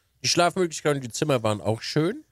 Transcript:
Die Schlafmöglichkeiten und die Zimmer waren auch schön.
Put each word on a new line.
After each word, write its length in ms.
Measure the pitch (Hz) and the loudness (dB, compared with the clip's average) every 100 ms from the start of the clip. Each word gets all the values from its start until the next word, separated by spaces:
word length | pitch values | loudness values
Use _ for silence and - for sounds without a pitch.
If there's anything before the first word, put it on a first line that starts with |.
| _ _ | _ _
Die 60 | 127 | -2
Schlafmöglichkeiten 720 | - 175 190 175 156 156 139 | 2 2 2 -2 0 0 0
und 60 | |
die 60 | 127 | -4
Zimmer 300 | - 151 131 | -2 0 2
waren 180 | 110 104 | 2 0
auch 220 | 87 113 | 0 -2
schön. 420 | - 151 165 285 - | -2 0 0 -2 -12